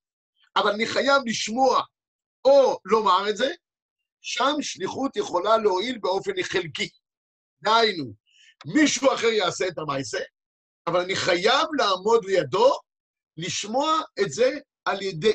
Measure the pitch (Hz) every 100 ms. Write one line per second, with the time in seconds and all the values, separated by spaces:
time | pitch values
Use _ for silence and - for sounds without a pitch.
0 | _ _ _ _ _ 185 202 208 226 -
1 | 262 277 233 214 - 233 262 202 139 _
2 | _ _ _ _ 262 277 247 180 185 220
3 | 190 185 202 202 269 349 _ _ _ _
4 | _ _ - - 262 302 - - 185 226
5 | 269 208 - 175 202 226 208 185 240 240
6 | 190 190 196 185 170 190 175 - 190 _
7 | _ _ _ _ _ _ 175 226 226 175
8 | 127 104 _ _ _ _ 139 240 302 -
9 | 269 240 226 220 175 - 180 170 156 139
10 | 139 180 - _ _ _ _ _ - 175
11 | 180 190 - 175 202 277 320 294 208 185
12 | 202 233 190 185 147 180 254 269 _ _
13 | _ _ _ - 175 - 208 247 294 302
14 | 240 - 196 151 262 294 - _ - 196
15 | 196 165 208